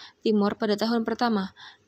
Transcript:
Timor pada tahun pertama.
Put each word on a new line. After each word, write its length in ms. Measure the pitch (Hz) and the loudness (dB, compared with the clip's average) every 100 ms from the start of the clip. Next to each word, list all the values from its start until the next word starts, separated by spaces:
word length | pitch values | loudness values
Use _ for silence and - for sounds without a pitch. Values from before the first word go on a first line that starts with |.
| - _ | -20 _
Timor 320 | - 214 202 - | 0 2 2 0
pada 160 | 220 | -2
tahun 320 | 202 226 233 | 0 0 0
pertama. 480 | 226 226 240 208 190 - - - | -2 0 0 0 -4 -10 -20 -20